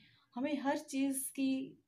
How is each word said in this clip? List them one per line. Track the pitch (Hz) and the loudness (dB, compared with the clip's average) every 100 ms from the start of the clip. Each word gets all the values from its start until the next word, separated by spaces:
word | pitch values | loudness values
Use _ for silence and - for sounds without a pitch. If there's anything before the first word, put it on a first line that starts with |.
| - - _ 240 | -20 -20 _ -2
हमें | 285 285 | 0 2
हर | 254 294 | 2 0
चीज़ | - 269 277 269 - | 0 0 2 0 -4
की | - 269 262 262 - | 0 2 2 -2 -12